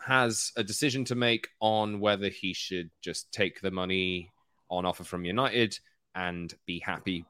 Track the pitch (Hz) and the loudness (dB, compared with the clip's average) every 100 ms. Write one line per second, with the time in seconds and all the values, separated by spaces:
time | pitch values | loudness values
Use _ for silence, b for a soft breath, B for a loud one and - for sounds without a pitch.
0 | - 131 120 110 - - 104 110 147 131 | 2 4 4 2 -2 -2 -2 0 0 0
1 | 123 123 120 113 - - 110 110 104 101 | -2 2 2 2 -2 0 2 4 2 2
2 | 104 101 98 - 95 87 - 92 85 _ | 4 4 2 -2 -4 -4 -4 -4 -6 _
3 | 87 82 - - 95 - 95 92 90 95 | -8 -8 -6 0 0 0 -4 -2 0 0
4 | 92 90 85 _ _ _ - 90 90 87 | 0 -2 -6 _ _ _ -6 -2 0 -2
5 | 87 87 87 107 131 117 110 - _ _ | -4 -6 -2 0 2 2 2 0 _ _
6 | _ 92 90 87 85 - - 87 - 82 | _ -6 -4 -4 -8 -10 -8 -6 -4 -4
7 | 98 87 85 | -2 -4 -2